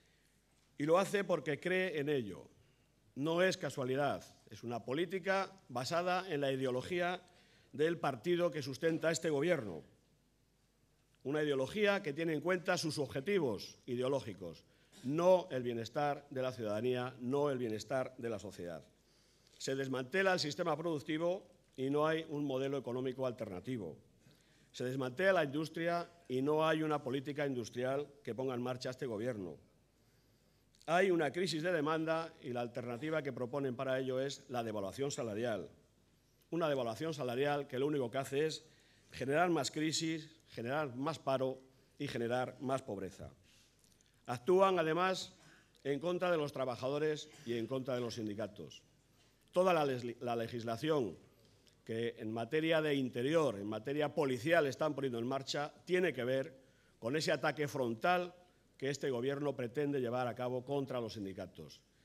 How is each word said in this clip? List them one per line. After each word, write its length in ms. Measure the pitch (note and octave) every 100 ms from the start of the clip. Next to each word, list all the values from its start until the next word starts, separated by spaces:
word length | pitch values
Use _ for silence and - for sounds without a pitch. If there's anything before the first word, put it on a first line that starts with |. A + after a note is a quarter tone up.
| _ _ _ _ _ _ _ -
y 60 |
lo 140 | D3 E3+
hace 260 | G3 G3+
porque 360 | G3 E3 C#3+ C#3
cree 400 | F3 F#3 F#3 D#3
en 100 | C#3
ello. 380 | C#3+ G#2 D#2+ A1+ - _ _ _ _ _ -
No 260 | D3 E3+
es 160 | F#3 -
casualidad, 680 | D3 C#3+ B2+ C3 C#3+ F#2+ - - -
es 120 | G#2+
una 220 | A#2 A#2
política 640 | A#2+ C#3 F3+ F#3+ F3 F#3+ F#3 - -
basada 600 | B2 B2+ E3+ F3+ F3+ F#3+
en 120 | D3
la 100 | C#3
ideología 680 | C3+ C3 B2 - F3+ F3 F3+ - - _ - _
del 260 | B2 D#3 E3+
partido 540 | D#3 B2+ F3 F3 F3
que 100 | D3+
sustenta 480 | C#3 C3 E3 D#3+ D#3+
este 200 | D#3+ E3
gobierno. 540 | C#3+ E3 D#3+ G#2+ D#2+ - _ _ _ _ _ _ _ _ _ _ _ _ _
Una 180 | B2+ D3+
ideología 600 | D3+ C3+ C3 G#3+ G3+ G3
que 100 | D#3+
tiene 200 | C#3 E3
en 80 | D3+
cuenta 360 | D#3+ F#3 E3 F3+
sus 220 | D#3+ D3+
objetivos 800 | C3+ C#3+ C3+ G3+ C#3 F#2+ - - -
ideológicos, 800 | B2 B2+ C#3 A2+ F2+ F2 D2+ - _ _ -
no 440 | A#2+ D#3 F3+ F#3 -
el 140 | C3
bienestar 640 | B2 A#2 A2+ D#3 D3 C#3+ -
de 120 | B2+
la 100 | B2+
ciudadanía, 640 | A#2+ G#2+ G#2+ B2 B2 B2+ B2
no 280 | B2 C#3+ D3
el 80 | C3
bienestar 560 | A#2+ G#2+ - C3+ B2+ -
de 120 | A#2
la 80 | G#2
sociedad. 460 | G2 F#2 F2 D#2+ - _ _ _ _ _ _ -
Se 180 | - C3+
desmantela 580 | C3+ C3 B2 F#3 F#3+
el 60 | F3+
sistema 380 | D3+ C#3+ F3 D3
productivo 720 | E3+ D3+ - D#3 E3+ F#3+ - - _ -
y 120 | C3
no 160 | D3 D#3
hay 200 | D#3+ D#3+
un 140 | D3
modelo 340 | C#3+ C3 C#3 C#3
económico 480 | A#2+ B2+ C3 C3 C3
alternativo. 720 | A2+ G#2 F2+ G#2 B2 E2+ C#2 - _ - - _ _ _
Se 120 | -
desmantela 500 | B2+ C3+ B2+ B2 F#3+
la 100 | F#3 D3+
industria 640 | C#3+ D#3 E3 E3+ E3+ E3+ - -
y 140 | B2+
no 260 | C#3 D3+ D#3+
hay 160 | D#3+
una 180 | D#3 D3
política 460 | C3 C#3 C3+ C#3+ C#3+
industrial 600 | B2 A2 B2 B2+ C#3 D3 -
que 140 | - A2
ponga 180 | C3
en 80 | B2
marcha 280 | B2 B2 C3
este 160 | B2+ C3+
gobierno. 520 | G#2 B2 A2 F2+ D2 - _ _ _ _ _ _ _ _ _ _ _ -
Hay 240 | F3 G3
una 220 | E3+ C#3+
crisis 320 | F3 F#3 D#3
de 80 | E3+
demanda 600 | E3+ D3 D#3+ D#3+ D#3+ E3 -
y 80 | C3
la 120 | A#2+
alternativa 640 | A#2+ B2 A#2+ A#2+ D#3 D#3+
que 100 | C#3
proponen 420 | B2 B2 C#3+ C#3 B2
para 220 | C3 C3
ello 220 | C3 B2+
es 240 | C3+ - -
la 140 | A#2+
devaluación 460 | A2+ G#2+ F#2+ G#2 C#3
salarial. 580 | C#3+ A#2 G#2 A#2+ G2+ D#2+ - _ _ _ _ _ _ -
Una 180 | E3 D#3+
devaluación 440 | C3+ A#2 A2 D#3+
salarial 540 | D3 B2+ A#2+ C#3+ D3 C#3
que 120 | B2+
lo 80 | C#3+
único 240 | D3 A#2+
que 80 | C3
hace 260 | C3 C3+ D#3
es 180 | D3 - - _ - -
generar 380 | D#3 C3 D3 F3+
más 220 | D#3+ C3
crisis, 580 | D#3 D#3+ D3 E3 D#3+ D3 - -
generar 460 | - A#2 C#3+ D3+ A#2+
más 220 | D3 D3+
paro 420 | - C3 C3 C3 - - _ -
y 100 | C#3+
generar 500 | B2 A#2 B2 A#2+ -
más 200 | C3 C3+
pobreza. 480 | B2+ G2 F#2 - D2 C#2 _ - _ _ _ _ _ _ -
Actúan, 500 | B2 - F3+ F#3+ F#3
además, 560 | D#3 D#3+ F#3 F#3 - - - - _ _
en 160 | C3+ C#3+
contra 300 | E3+ F3 F3+
de 80 | E3
los 140 | D3
trabajadores 800 | C3+ C3 A2 C3 D3 D#3 D3+ - - A#2
y 80 | A#2
en 80 | A2
contra 300 | C3 B2+ B2
de 60 |
los 140 | A#2+ A2+
sindicatos. 680 | G#2+ G2+ G#2 - D2 - _ _ _ _ _ _ _
Toda 220 | F3+ F#3
la 120 | E3+ C#3+
les-, 360 | B2 A#2+ A2+
la 140 | A#2+ A#2
legislación 800 | A2+ A#2+ A#2 A2+ D#3 D3+ G#2 D#2 - _ - _ _ _
que 320 | - A2+ A#2 -
en 120 | A2
materia 500 | A2+ A#2 D#3 D#3+ D#3+
de 140 | D#3 C#3+
interior, 640 | B2+ B2 C3 E3 D3 G2+
en 100 | G#2
materia 460 | A2 B2+ D3 D3
policial 540 | D3 C#3+ B2 C#3 E3+ C#3+
están 260 | B2 D#3
poniendo 260 | C#3 C#3 A#2
en 80 | B2
marcha, 460 | C3+ C3 D#3 D3+ - -
tiene 280 | F3+ F3+
que 100 | C3
ver 320 | A#2+ C3+ D#3 - - _ _ -
con 160 | A2+ D3+
ese 160 | D3+
ataque 360 | D3+ D#3 C#3+ D3
frontal 640 | C3+ B2 A#2 F3 F3+ F3 - - _ _ -
que 140 | C3+
este 200 | C#3+ D3
gobierno 460 | A#2+ C3 C#3 D3 B2+
pretende 460 | A#2+ C3 D3 C#3
llevar 260 | A#2 B2 B2
a 80 | A2+
cabo 300 | B2 B2+ B2
contra 340 | C#3 C3 B2+
los 140 | A2+
sindicatos. 640 | G#2+ G2 F#2 F2+ - D2+ - _ _